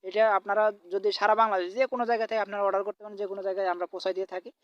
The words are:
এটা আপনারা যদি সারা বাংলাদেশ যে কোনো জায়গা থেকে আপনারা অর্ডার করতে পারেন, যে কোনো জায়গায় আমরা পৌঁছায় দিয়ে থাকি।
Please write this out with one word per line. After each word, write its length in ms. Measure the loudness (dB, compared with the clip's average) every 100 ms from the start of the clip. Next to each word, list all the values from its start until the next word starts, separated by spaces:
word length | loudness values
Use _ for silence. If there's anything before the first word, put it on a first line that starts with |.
এটা 320 | -4 2 4 4
আপনারা 360 | 2 2 2 0 -6
যদি 200 | 0 0
সারা 240 | 2 2 6
বাংলাদেশ 380 | 4 4 -2
যে 120 | -2 -2
কোনো 180 | 0 0
জায়গা 220 | 0 0
থেকে 120 | -2
আপনারা 240 | -2 0
অর্ডার 200 | 0 0
করতে 200 | -4 -8
পারেন, 140 | -14 -8
যে 100 | -8
কোনো 160 | -6
জায়গায় 240 | -6 -2 -2
আমরা 180 | -2 -6
পৌঁছায় 300 | -6 -4 -4
দিয়ে 100 | -6
থাকি। 260 | -8 -14 _